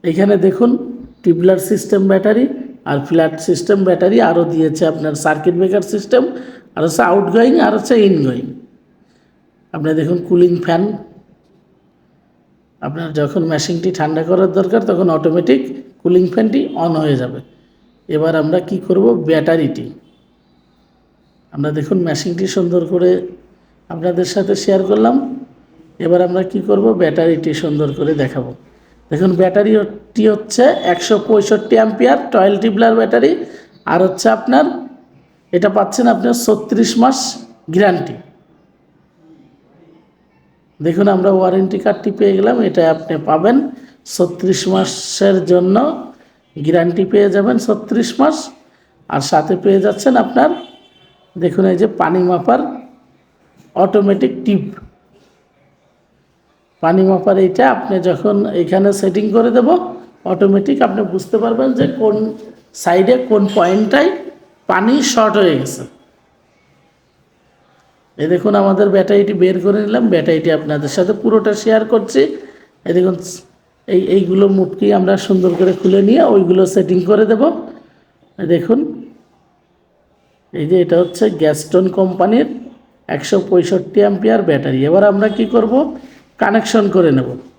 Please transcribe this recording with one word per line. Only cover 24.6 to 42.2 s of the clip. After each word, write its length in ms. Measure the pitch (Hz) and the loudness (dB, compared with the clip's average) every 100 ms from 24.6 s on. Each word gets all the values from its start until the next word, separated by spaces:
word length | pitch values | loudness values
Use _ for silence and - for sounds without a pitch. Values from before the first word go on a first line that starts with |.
| - 190 190 | 0 0 2
করলাম। 260 | 208 220 269 269 - - _ _ _ _ _ | 2 2 2 -4 -10 -16 _ _ _ _ _
এবার 220 | 165 175 180 | 0 2 2
আমরা 160 | 180 185 | 0 -4
কি 80 | 214 - | -6 -2
করব? 160 | 202 220 196 | 0 2 2
ব্যাটারিটি 500 | 165 147 165 160 156 | 0 2 0 0 -2
সুন্দর 360 | 151 165 147 151 135 | -4 -4 -2 -2 -2
করে 160 | 151 | -2
দেখাবো। 380 | 147 131 139 127 131 _ _ _ _ _ | -2 -2 -4 -10 -12 _ _ _ _ _
দেখুন 200 | 151 185 175 | -2 0 2
ব্যাটারিটি 800 | 185 196 208 214 196 - - - 214 | 0 2 2 2 0 -10 -10 0 0
হচ্ছে 360 | 208 - - 262 - 180 | 0 -4 2 2 2 -2
একশো 220 | 175 - 214 - | -2 0 -2 2
পঁয়ষট্টি 480 | 214 196 208 - 226 | 0 2 -2 2 2
অ্যাম্পিয়ার 420 | 220 202 247 277 - | 2 2 0 0 0
টয়েল 220 | 226 190 202 | 2 2 2
টিবলার 340 | 226 202 226 226 | -2 2 2 2
ব্যাটারি, 320 | 220 233 269 349 - - - _ - | 2 2 2 0 -6 -16 -20 _ -2
আর 140 | 165 185 | 0 0
হচ্ছে 220 | - 226 | 0 0
আপনার 360 | 220 - 254 339 - - - _ _ _ _ _ | 0 2 2 2 -2 -12 -20 _ _ _ _ _
এটা 160 | 175 180 | 0 0
পাচ্ছেন 360 | 202 196 - 240 202 | 0 -2 0 0 2
আপনার 200 | 240 240 - | 0 -2 0
ছত্রিশ 460 | 208 - 220 233 240 | -2 -2 -2 0 2
মাস 160 | 247 269 - - - - - | 2 0 -6 -10 -18 -20 -6
গ্যারান্টি। 420 | 170 202 170 139 - - _ _ _ _ _ _ _ _ _ 320 320 277 _ _ _ 330 _ _ _ _ _ _ _ _ _ | 0 2 0 -6 -12 -18 _ _ _ _ _ _ _ _ _ _ -20 _ _ _ _ _ _ _ _ _ _ _ _ _ _
দেখুন 280 | 156 170 202 190 | -4 2 2 2
আমরা 160 | 196 190 | 2 2
ওয়ারেন্টি 400 | 185 185 190 196 | 2 0 0 -2
কার্ডটি 320 | - 202 220 | -2 -2 -4
পেয়ে 160 | 196 | 0